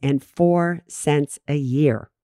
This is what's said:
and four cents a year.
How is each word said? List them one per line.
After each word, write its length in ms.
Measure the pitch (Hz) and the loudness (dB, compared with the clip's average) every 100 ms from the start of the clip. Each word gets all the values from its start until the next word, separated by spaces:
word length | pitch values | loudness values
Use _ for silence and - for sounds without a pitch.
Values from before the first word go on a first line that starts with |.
and 220 | 139 139 | -2 -2
four 580 | - - 175 175 170 170 - | -4 0 2 2 0 -4 -10
cents 500 | - 156 147 143 - - | -6 -2 0 -2 -6 -6
a 100 | 147 | -4
year. 540 | 131 135 147 110 - _ | -2 2 2 0 -6 _